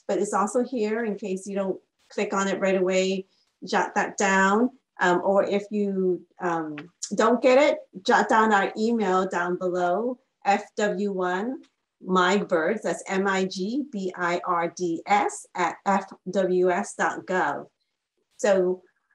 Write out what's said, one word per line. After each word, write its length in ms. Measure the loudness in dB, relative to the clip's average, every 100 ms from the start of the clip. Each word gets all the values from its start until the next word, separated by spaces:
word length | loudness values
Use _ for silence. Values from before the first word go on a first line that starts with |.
| -4
but 120 | -2
it's 160 | 0
also 280 | 0 0 -2
here 400 | -2 -2 -2 -2
in 120 | -4 -6
case 300 | -6 -8 -6
you 80 |
don't 260 | -4 -4 -6 _ _ _
click 240 | -6 -2
on 140 | -2 -2
it 120 | 0
right 160 | 0 2
away, 500 | 2 2 0 -2 -6 _ _ _ -4
jot 280 | -2 0
that 240 | -2 -4 -2
down. 520 | 0 4 4 4 0 -2 _ -2
Um, 200 | 2 2
or 220 | 2 2
if 180 | 2 -2 -2
you, 560 | -2 -2 0 0 0 -6 _
um, 340 | -4 -4 -4 -10 -14 _ -6
don't 260 | 0 2 4
get 160 | 6 6
it, 220 | 6 2 -6 -8
jot 240 | 2 2 4
down 240 | 4 4
our 200 | 4 2 -2
email 520 | 0 0 2 2 0
down 280 | -2 -2 -2
below, 600 | -2 0 0 0 -2 -6 _ _
F 200 | 0 0 -2 -2
W 360 | -2 0 -2
one 500 | -2 -2 -2 -4 -8 -14 _ _ _
MIGBIRDS, 800 | 0 2 4 2 2 0 0 -2
that's 220 | -4 -6 -4
M 220 | -2 0
I 160 | 0
G 400 | -2 -4 -4 -4 -6
B 200 | -6 -8 -4
I 240 | -2 -2
R 280 | -2 -2 -2 -4
D 240 | -4 -4 0
S 400 | 0 0 -6 -12
at 220 | -4 -4 -2 0
F 240 | 0 -2 -14 -4
W 400 | -2 2 2 2
S 220 | 2 -4 -2
dot 300 | -4 -4 -4
gov. 400 | -2 0 -4 -10 _ _ _ _ _ _ _
So 440 | 2 2 2 -2 _ _ _